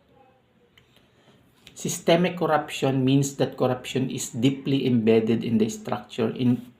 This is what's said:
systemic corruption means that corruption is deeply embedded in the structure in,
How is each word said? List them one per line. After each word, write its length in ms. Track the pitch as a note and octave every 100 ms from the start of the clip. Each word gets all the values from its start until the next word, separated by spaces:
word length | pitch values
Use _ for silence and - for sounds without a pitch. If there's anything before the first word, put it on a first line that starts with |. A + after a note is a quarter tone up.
| _ C4+ C4 _ _ _ _ _ _ _ _ _ _ _ _ _ - -
systemic 560 | - - - E3+ F3
corruption 720 | F3 E3 D3 - - C3+ C3 B2+
means 320 | C#3 C#3 -
that 160 | C3
corruption 560 | - B2+ B2 - B2+ B2+
is 240 | - -
deeply 560 | A#2 B2+ C3+ - C3+ C3
embedded 560 | B2 A2 A2+ A2 A2+ A#2
in 160 | A2
the 80 | A2
structure 640 | - - A#2+ - - A2+
in, 320 | A#2 B2 B2 - -